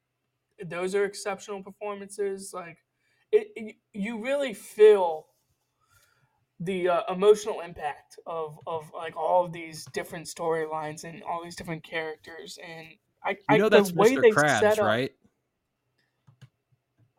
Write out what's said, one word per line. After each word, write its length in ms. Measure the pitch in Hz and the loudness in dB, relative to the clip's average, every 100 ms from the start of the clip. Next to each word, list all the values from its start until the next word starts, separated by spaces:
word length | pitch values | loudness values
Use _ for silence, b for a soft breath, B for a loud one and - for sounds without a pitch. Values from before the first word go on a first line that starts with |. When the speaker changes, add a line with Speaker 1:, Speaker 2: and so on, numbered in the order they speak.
| _ _ _ _ _ - | _ _ _ _ _ -16
Speaker 1:
those 300 | 180 170 185 | -10 -6 -4
are 100 | 202 | -2
exceptional 580 | 196 202 208 196 - 202 | -2 -4 -10 -10 -10 -14
performances. 920 | 196 196 208 202 196 202 202 196 196 | -14 -12 -10 -10 -10 -6 -6 -6 -12
Like, 260 | 180 170 165 _ _ _ _ _ | -14 -14 -18 _ _ _ _ _
it, 180 | 427 415 | 0 0
it, 220 | - 214 - _ | -12 -14 -16 _
you 280 | 220 202 233 | -8 -6 -6
really 280 | 233 285 269 | -4 -2 -4
feel 760 | 196 - - 214 202 175 156 - _ _ _ _ _ _ _ _ _ _ _ _ - | -8 -4 8 8 8 4 -4 -12 _ _ _ _ _ _ _ _ _ _ _ _ -12
the, 280 | 170 185 180 | -6 -2 0
uh, 140 | 170 165 | 0 -2
emotional 520 | 180 202 208 226 175 | 2 6 6 2 -8
impact 580 | 170 - 151 - _ - - | -10 -8 -8 -8 _ -18 -10
of, 320 | 165 156 151 - | -8 -8 -10 -10
of, 240 | 165 156 | -10 -10
like, 220 | 175 165 165 | -12 -12 -4
all 280 | 160 180 | 2 2
of 80 | 175 | 2
these 320 | 170 160 160 - | -4 -12 -14 -12
different 340 | 196 170 175 156 | -10 -10 -12 -14
storylines 800 | - 170 165 156 156 151 151 | -6 -2 -2 -2 -6 -8 -10
and 180 | 165 165 | -14 -14
all 200 | - 170 | -10 -8
these 140 | 170 170 | -10 -12
different 280 | 175 160 | -10 -10
characters, 760 | - 165 160 156 - 165 165 - | -8 -8 -8 -10 -16 -18 -18 -18
and 240 | 175 165 160 156 _ _ | -16 -18 -20 -20 _ _
I, 60 | - | -8
Speaker 2:
You 60 | 196 - | -4 2
Speaker 1:
I, 80 | 214 | 2
Speaker 2:
know 100 | 214 | 6
Speaker 1:
the 80 | 214 | 6
Speaker 2:
that's 160 | 196 | 6
Speaker 1:
way 180 | 175 208 | 4 4
Speaker 2:
Mister 120 | 269 | 6
Speaker 1:
they 80 | 247 | 6
Speaker 2:
Krabs, 300 | 175 147 120 | 6 4 4
Speaker 1:
set 180 | 107 208 | 4 4
up 40 | |
Speaker 2:
right? 280 | 202 113 131 _ _ _ _ _ _ _ _ _ _ _ _ _ - _ _ _ _ _ _ | 2 2 -2 _ _ _ _ _ _ _ _ _ _ _ _ _ -20 _ _ _ _ _ _